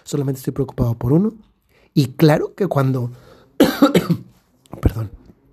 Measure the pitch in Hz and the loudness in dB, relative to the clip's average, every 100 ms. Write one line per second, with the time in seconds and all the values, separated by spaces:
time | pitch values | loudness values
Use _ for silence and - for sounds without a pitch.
0 | - 147 135 131 - - 135 - 120 117 | -8 -6 -4 -6 -6 -6 -6 -2 -2 -2
1 | 120 156 214 214 _ _ _ _ _ - | 2 2 2 -4 _ _ _ _ _ 0
2 | 123 120 156 160 202 - 196 139 131 131 | 0 4 4 4 0 -6 -4 -2 0 -2
3 | 123 - - - _ - - - 285 175 | -6 -12 -20 -20 _ 0 0 4 4 4
4 | - 165 - _ _ _ _ - - 110 | 0 -4 -6 _ _ _ _ -4 -4 -4
5 | 107 - - _ _ | -10 -12 -20 _ _